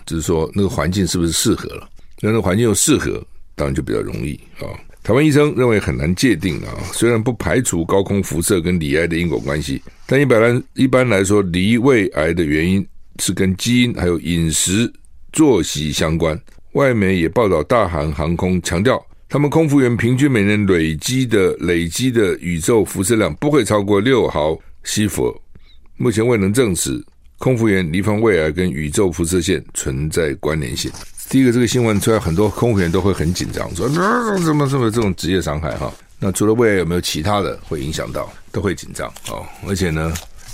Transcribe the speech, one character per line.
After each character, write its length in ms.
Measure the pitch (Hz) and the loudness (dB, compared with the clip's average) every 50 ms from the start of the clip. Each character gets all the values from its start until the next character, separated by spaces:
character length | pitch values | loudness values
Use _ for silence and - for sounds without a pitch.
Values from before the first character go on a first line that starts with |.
| - | -10
就 100 | - 82 | -6 -6
是 60 | 82 | -4
说 280 | 73 - 87 80 78 - - | -2 0 0 0 0 -2 0
那 80 | 101 | 0
个 80 | 101 90 | 0 0
环 200 | - - - 90 | 0 0 -2 0
境 160 | 92 101 95 | 0 0 0
是 120 | 80 - 90 | 0 0 0
不 80 | 85 | 0
是 60 | 82 | 0
适 220 | 80 - - 117 90 | 0 0 0 0 0
合 140 | - - 50 50 | 0 -2 -8 -12
了， 140 | - - - - - - - - - | -14 -16 -18 -18 -20 -20 -20 -10 -6
那 80 | - 104 | -2 0
那 60 | 110 | 0
个 60 | 113 | 0
环 140 | 95 90 92 | 2 2 2
境 80 | 104 120 | 2 2
又 100 | 113 101 | 2 2
适 220 | - - - 143 | 2 2 2 2
合， 260 | 95 - 58 50 50 - - - - - - - | 2 0 -2 -4 -6 -8 -14 -16 -18 -18 -12 -8
当 140 | - 73 71 | -6 -4 -2
然 80 | 67 | -2
就 80 | 67 67 | -4 -4
比 80 | 55 | -2
较 80 | 53 53 | -4 -4
容 160 | 50 50 53 53 58 | -4 -6 -6 -8 -6
易 140 | 76 - - - - - - | -8 -8 -10 -12 -16 -16 -14
啊。 120 | - - - - - - - - - | -14 -12 -14 -14 -18 -20 -20 -8 -2
台 100 | - 107 | 0 2
湾 120 | 135 156 | 4 4
医 40 | 156 | 4
生 240 | 135 147 147 151 - 113 | 4 4 4 4 2 2
认 100 | 127 120 | 2 2
为 100 | 110 101 | 2 2
很 180 | - 92 69 | 0 0 -2
难 200 | 62 71 80 92 | -2 -2 -2 0
界 180 | - - 131 101 78 | 2 2 2 2 2
定 200 | 78 92 73 - | 0 -2 -4 -4
啊， 100 | 50 - - - - - - | -6 -10 -10 -10 -10 -8 -4
虽 160 | - 110 120 | 0 0 2
然 100 | 120 110 | 2 0
不 120 | 107 127 120 | 0 -2 -4
排 260 | - - 82 80 127 | -4 -2 0 0 0
除 240 | 120 - - 85 82 | 0 0 -2 -2 0
高 180 | 80 92 98 | 2 2 2
空 220 | 95 - 101 101 90 | 2 2 0 -2 -2
辐 180 | - - 82 | -2 -2 -2
射 200 | 85 - 107 87 | 0 2 2 2
跟 180 | 80 87 92 87 | 2 2 0 0
罹 160 | 78 71 69 | 0 0 0
癌 100 | 76 85 | 0 0
的 120 | 85 85 80 | 0 0 0
因 100 | 87 85 | 0 0
果 100 | 71 57 | -2 -2
关 240 | 57 67 73 76 | -2 -2 -4 -4
系， 220 | 76 76 67 - - - - - - | -4 -4 -6 -8 -8 -12 -20 -12 -4
但 160 | - 131 135 | 0 2 2
一 20 | 143 | 4
般 160 | 127 123 107 | 4 4 4
来， 240 | 113 120 120 123 - - - | 4 4 2 0 -2 -4 -2
一 120 | - 131 131 | 0 2 4
般 180 | 123 127 127 | 4 4 4
来 160 | 123 107 95 | 4 4 2
说， 200 | 98 95 104 104 | 4 4 4 2
罹 360 | 98 90 82 90 92 104 117 120 | 2 2 0 0 2 2 2 4
胃 300 | 113 143 131 113 95 - | 4 4 4 4 2 2
癌 220 | - - 76 82 85 | 0 0 0 0 2
的 120 | 90 85 | 0 0
原 200 | 73 73 78 80 | 0 2 2 2
因 220 | 90 95 98 92 - - - - - - - | 2 2 0 0 -4 -8 -18 -18 -16 -10 -6
是 140 | - - 95 | -4 -4 -2
跟 200 | - 95 95 92 92 | 0 0 0 0 0
基 240 | - 120 120 123 120 | 0 2 2 4 2
因 100 | 120 - | 2 0
还 120 | - 87 90 | 0 0 0
有 100 | 87 78 | 0 0
饮 280 | - 78 87 85 82 80 | -2 -2 0 0 0 0
食 420 | 78 - - 85 92 107 120 - - - - - - - - - - | 0 0 0 0 0 0 0 -2 -4 -10 -20 -20 -20 -20 -18 -4 0
作 280 | - 156 147 120 90 | 2 4 4 4 2
息 300 | 76 - - 73 76 76 | 0 -2 -4 -4 -4 -4
相 260 | 67 - 85 80 80 82 | -2 -2 0 0 0 0
关。 220 | 82 80 78 82 - - - - - - | 0 -2 -2 -4 -8 -14 -20 -20 -16 -6
外 220 | - 139 139 135 123 | -2 0 2 2 2
媒 240 | 110 98 92 95 92 | 2 2 2 2 2
也 100 | 80 80 | 0 0
报 220 | - 123 117 98 | 2 2 2 2
道， 120 | 90 78 73 | 2 0 2
大 220 | - 127 117 104 | 2 2 2 2
韩 240 | 87 85 76 73 78 76 | 2 0 -2 -2 -2 -2
航 200 | 71 73 80 87 | -2 -2 -2 -2
空 260 | 80 95 90 92 90 | 0 0 0 0 0
强 200 | 85 - 90 85 | -2 -2 -2 0
调， 240 | 101 127 117 - - - - - - - | 2 2 0 0 -4 -10 -20 -20 -10 -4
他 100 | - 139 | -2 0
们 120 | 147 143 | 0 2
空 180 | 127 160 165 151 | 2 2 2 4
服 140 | 139 143 | 4 4
员 140 | 131 120 120 110 | 4 4 2 2
平 200 | - 117 127 123 | 2 2 2 2
均 140 | 143 147 | 2 2
每 100 | 131 110 | 2 2
年 240 | 98 104 104 107 104 | 2 2 2 2 2
累 300 | 98 92 85 82 78 78 | 2 2 2 2 0 -2
积 300 | 76 - - 123 131 131 | -4 -4 -2 -2 -2 0
的， 260 | 117 107 101 92 87 - - | 2 2 2 2 2 0 0
累 260 | - 90 87 85 85 | -2 0 0 0 0
积 240 | 82 - - 123 131 | -2 -2 -2 -2 0
的 280 | 117 117 104 90 82 - | 2 2 2 2 0 -2
宇 180 | - 87 87 80 | -4 -4 -4 -2
宙 260 | 76 120 120 110 92 | 0 2 2 2 2
辐 180 | - - 92 98 | 0 -2 -4 -2
射 140 | 101 117 110 | 0 2 2
量 140 | 101 80 76 | 0 0 -2
不 160 | - 143 151 | -2 -2 0
会 140 | 147 143 110 | 2 2 2
超 180 | - 107 104 101 | 2 0 0 2
过 160 | 98 104 98 | 2 2 2
六 300 | 101 131 135 113 87 - | 2 4 2 2 2 2
毫 280 | - 80 73 78 80 - - - - - - | 0 0 0 0 -2 -4 -6 -14 -20 -14 -10
西 200 | - - 104 107 | -6 -2 -2 -2
弗。 300 | 101 - - 64 60 - - - - - - - - - - - - - - | 0 0 -2 -2 -2 -4 -6 -12 -20 -20 -20 -20 -20 -20 -20 -20 -16 -8 -2
目 120 | 123 123 | -2 0
前 160 | 101 107 110 | 0 2 2
未 120 | 123 123 107 | 2 2 2
能 140 | 95 95 104 | 2 2 2
证 200 | 135 127 107 87 | 2 2 0 0
实 300 | 76 - - 65 58 - - - - - - - - | -2 -2 -4 -4 -6 -8 -12 -20 -20 -20 -20 -10 -4
空 180 | - 127 131 113 | -2 0 0 2
服 100 | 113 110 | 2 2
员 240 | 98 95 92 78 | 2 0 0 -2
罹 100 | 80 98 | -2 -2
患 180 | 95 107 107 104 | 0 0 0 2
胃 200 | 117 113 98 82 | 2 2 4 2
癌 80 | 78 78 | 2 0
跟 220 | 76 87 92 90 | 0 0 -2 -2
宇 180 | 64 71 78 73 | -2 -4 -4 -2
宙 220 | 78 110 101 92 | 0 0 0 0
辐 140 | 78 - 85 | 0 -2 -2
射 160 | 80 90 92 | 0 0 0
线 220 | 80 - 90 67 - - - | 0 0 -2 -2 -4 -6 -10
存 360 | - - 73 65 67 76 78 | -8 -6 -4 -4 -4 -4 -4
在 240 | 76 85 82 73 69 | -2 -2 -2 -2 -2
关 220 | - - 73 78 78 | -4 -4 -4 -2 -4
联 180 | 71 58 69 | -4 -6 -6
性。 140 | - - - - - - - - - - - | -6 -6 -8 -10 -12 -16 -18 -16 -16 -6 0
第 100 | - 135 | 2 4
一 40 | 135 | 4
个， 60 | 123 | 4
这 80 | 113 123 | 4 4
个 60 | 120 | 2
新 180 | 110 - 127 120 | 2 2 2 2
闻 160 | 113 107 98 | 2 2 2
出 120 | - 113 | 2 2
来， 80 | 113 104 | 2 2
很 160 | - 87 80 | 2 0 0
多 140 | 87 107 104 | 2 2 0
空 240 | - - - 120 110 | 0 0 0 0 2
服 60 | 98 | 2
员 120 | 90 82 | 2 2
都 80 | 85 95 | 0 0
会 140 | 90 101 90 | 2 0 0
很 200 | - 78 82 90 | 0 0 -2 -2
紧 140 | - 65 - | -2 -4 -6
张， 220 | - - - - - | -6 -8 -8 -8 -6
说 120 | 82 98 127 147 | -4 -4 -2 -2
：“那， 440 | 170 180 208 240 247 240 220 202 190 170 | 0 0 0 0 0 -2 -2 -2 -2 0
怎 120 | 160 151 | 0 0
么， 120 | 147 143 135 | 2 0 0
怎 120 | 135 135 | 0 0
么 120 | 120 113 | 0 0
这 100 | 104 120 | 0 0
种 120 | 113 98 87 | 0 0 -2
职 160 | - - 80 | -2 -2 -2
业 100 | 95 92 | 0 0
伤 180 | 82 73 73 76 | 0 -2 -4 -4
害 160 | 80 69 52 - | -4 -6 -6 -6
哈？” 140 | 73 62 - - - - - - | -6 -8 -8 -12 -20 -20 -10 -6
那 120 | - 98 | -4 -4
除 140 | 90 - 104 | -2 0 2
了 80 | 104 110 | 2 4
胃 180 | 117 120 110 | 4 4 4
癌， 40 | 101 | 4
有 100 | 92 85 | 2 0
没 80 | 80 87 | 0 -2
有 80 | 90 | -2
其 220 | 85 - - 76 78 | -2 -4 -4 -4 -2
他 180 | 104 104 101 | -2 0 0
的 180 | 90 71 55 - - | -2 -4 -6 -8 -10
会 180 | - 82 76 | -10 -8 -8
影 100 | 65 73 | -6 -6
响 200 | - - 58 58 | -6 -6 -8 -8
到？ 200 | 65 71 - - - - - - | -8 -8 -8 -10 -12 -18 -16 -10
都 100 | - - | -6 -4
会 140 | 92 98 85 | -2 -2 -4
紧 140 | - - - - | -6 -8 -12 -12
张 180 | - 73 57 - - - - | -10 -10 -10 -12 -14 -14 -12
哦。 140 | 53 - - 82 - - 104 - | -12 -12 -12 -14 -16 -12 -8 -4
而 80 | 98 | -2
且 140 | 87 92 85 | -2 0 0
呢， 240 | 78 78 80 82 82 82 - - - - - - | 0 -2 -2 -2 -4 -6 -10 -14 -18 -18 -18 -16